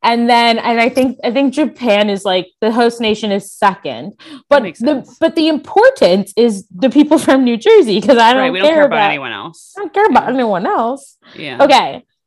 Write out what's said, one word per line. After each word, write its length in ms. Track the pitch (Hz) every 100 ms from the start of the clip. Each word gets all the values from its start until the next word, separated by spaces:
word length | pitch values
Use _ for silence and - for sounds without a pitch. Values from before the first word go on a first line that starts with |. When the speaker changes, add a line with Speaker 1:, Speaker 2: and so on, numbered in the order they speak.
Speaker 1:
And 260 | 269 240 240
then, 280 | 240 233 226
and 220 | 247 233
I 80 | 233
think, 300 | 254 254 -
I 80 | 240
think 200 | 233 277
Japan 580 | 285 294 - 240 208 208
is, 140 | 196
like, 220 | 196 185 - -
the 100 | 220
host 300 | 233 233 233
nation 320 | 220 214 220
is 180 | 196 -
second. 640 | - 202 180 147 113 170 -
Speaker 2:
That 240 | - 277 -
Speaker 1:
But 140 | 285
Speaker 2:
makes 160 | 202 -
Speaker 1:
the, 240 | 240 269
Speaker 2:
sense. 160 | - -
Speaker 1:
but 160 | 320
the 140 | 330 311
importance 840 | 302 - 392 508 539 180 190 196 -
is 280 | 240 196 -
the 220 | 180 262
people 280 | 294 302 311
<laughs> 80 | -
from 160 | 269
New 120 | 247 233
Jersey, 440 | 370 440 247 202
'cause 160 | 208 240
I 140 | 226
don't 100 | 262
Speaker 2:
Right, 100 | 262
we 60 | 185
don't 80 | 294
Speaker 1:
care 80 | 320
Speaker 2:
care 80 | 285
about 100 | -
Speaker 1:
about 120 | 202
Speaker 2:
anyone 220 | 147 127
else. 400 | 104 139 - - 392
Speaker 1:
I 40 |
don't 120 | 381
care 120 | 392 415
about 180 | 285 233
Speaker 2:
Yeah. 60 |
Speaker 1:
anyone 320 | 262 233 190 262
else. 520 | 392 233 269 - _ _
Speaker 2:
Yeah. 300 | - 151 -
Speaker 1:
Okay, 400 | 285 254 156 247 _ _